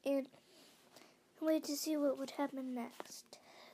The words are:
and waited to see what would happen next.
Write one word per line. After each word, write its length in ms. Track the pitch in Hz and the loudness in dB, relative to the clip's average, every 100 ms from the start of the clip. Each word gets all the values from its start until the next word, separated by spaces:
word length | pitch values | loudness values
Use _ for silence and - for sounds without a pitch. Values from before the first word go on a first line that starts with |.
and 240 | 277 277 262 - - - - - - - - - _ - | 2 2 0 -8 -20 -20 -20 -20 -20 -20 -20 -20 _ -2
waited 260 | 320 311 311 | 4 4 2
to 120 | 294 | -2
see 180 | 311 302 | 0 2
what 220 | 285 269 | 4 2
would 140 | 269 | -2
happen 420 | - 277 269 262 | -2 -2 -2 -4
next. 640 | 247 240 - - - - - - - - | -4 -6 -8 -12 -12 -16 -20 -20 -20 -18